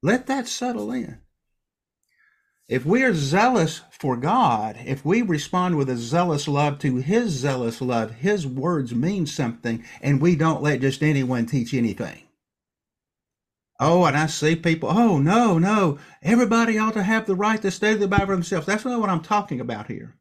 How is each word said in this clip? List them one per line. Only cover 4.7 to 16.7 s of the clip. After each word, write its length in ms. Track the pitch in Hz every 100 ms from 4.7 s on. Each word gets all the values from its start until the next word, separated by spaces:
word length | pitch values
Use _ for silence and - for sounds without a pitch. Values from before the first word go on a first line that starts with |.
| 107 127
if 200 | 139 147
we 160 | 214
respond 560 | 226 156 - 185 180 160
with 120 | 135
a 60 | 123
zealous 540 | 117 160 175 147 143
love 300 | 143 147 143
to 180 | 147 127
His 340 | 131 214 240
zealous 480 | 139 135 131 117 117
love, 360 | 127 120 110 113
His 300 | 160 208 143
words 480 | 127 147 170 127
mean 320 | 120 151 202 151
something, 600 | - 123 117 120 117 - -
and 180 | 139 143
we 160 | 170 165
don't 260 | 160 151
let 200 | 151 135
just 200 | 135 131
anyone 440 | 151 147 127 123 117
teach 280 | 139 117
anything. 500 | 135 117 95 101 - _ _ _ _ _ _ _ _ _ _ _ _ _ _ _ _
Oh, 240 | 135 170
and 140 | 165 143
I 80 | 156
see 320 | - 151 165
people, 320 | 170 160 131
"Oh, 280 | 180 233 165
no, 400 | 143 214 240 170
no, 400 | 180 214 185 143 - -
everybody 560 | 156 233 233 226 233